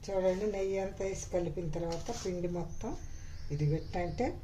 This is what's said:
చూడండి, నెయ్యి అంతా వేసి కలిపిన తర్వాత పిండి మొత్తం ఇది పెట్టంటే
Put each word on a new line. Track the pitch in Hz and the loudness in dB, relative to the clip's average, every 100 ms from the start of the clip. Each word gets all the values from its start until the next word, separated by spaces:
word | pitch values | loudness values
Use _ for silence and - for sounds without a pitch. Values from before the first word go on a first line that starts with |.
చూడండి, | - 196 185 185 214 | 0 4 4 4 0
నెయ్యి | 196 190 190 | 2 2 2
అంతా | 190 - 196 | -2 -2 -2
వేసి | 190 - | -2 0
కలిపిన | 185 170 151 170 170 | 0 2 0 -2 0
తర్వాత | 170 165 - 233 | 0 -2 -2 -2
పిండి | 190 180 175 175 | -2 0 0 0
మొత్తం | 160 - 220 330 - - - - - | -2 -2 -2 -4 -6 -8 -8 -6 -4
ఇది | 147 151 | 2 4
పెట్టంటే | 160 - 185 175 151 254 349 | 4 0 -2 -2 2 0 0